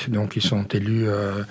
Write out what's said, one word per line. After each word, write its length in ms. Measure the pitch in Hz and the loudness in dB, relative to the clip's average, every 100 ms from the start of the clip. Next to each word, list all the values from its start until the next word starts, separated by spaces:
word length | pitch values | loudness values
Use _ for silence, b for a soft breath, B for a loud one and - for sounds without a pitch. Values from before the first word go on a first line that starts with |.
| - | 2
donc 260 | 110 107 | 0 0
ils 80 | - | 0
sont 220 | - 104 101 | 0 2 0
élus, 360 | 104 101 113 110 | 0 2 2 2
euh, 340 | 101 101 101 101 | 0 0 -2 -6